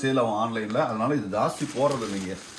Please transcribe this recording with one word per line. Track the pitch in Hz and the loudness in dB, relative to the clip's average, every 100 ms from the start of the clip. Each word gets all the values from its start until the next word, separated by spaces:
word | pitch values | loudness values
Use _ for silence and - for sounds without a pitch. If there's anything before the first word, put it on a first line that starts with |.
சேல் | 135 131 | 2 2
ஆகும் | 117 107 | 2 2
ஆன்லைன்ல. | 117 113 107 123 | 0 -2 0 0
அதனால | 139 110 123 147 | 0 0 0 0
இது | 95 101 | 0 0
ஜாஸ்தி | 131 - 147 123 | 0 0 -4 2
போடுறது | 143 135 107 | 2 2 -2
இல்லைங்க. | 98 92 95 - | -4 -6 -8 -12